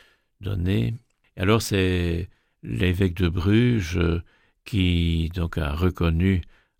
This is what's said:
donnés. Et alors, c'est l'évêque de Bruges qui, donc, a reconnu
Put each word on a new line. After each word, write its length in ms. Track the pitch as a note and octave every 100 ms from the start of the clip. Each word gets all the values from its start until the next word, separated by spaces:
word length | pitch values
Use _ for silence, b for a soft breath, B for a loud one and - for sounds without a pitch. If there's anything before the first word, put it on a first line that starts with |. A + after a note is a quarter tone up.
| b b b -
donnés. 540 | G2 G2 F2 G#2+ A#2 A#2 _ _ _ -
Et 60 |
alors, 200 | F#2+ A2
c'est 640 | - G2 F#2 F2+ F2 E2+ F2 _ _ _
l'évêque 520 | A2 A2+ F2+ F2 F#2+
de 140 | E2+ F2
Bruges 720 | E2 F#2 A2 B2 A#2 E2 F2+ E2+ E2+ - b b b
qui, 640 | - G2 F2+ F2 E2+ E2 D#2+
donc, 240 | F2+ E2+ E2
a 140 | D2+
reconnu 680 | D2+ F2+ - E2+ D#2+ F#2+ F#2 - b b b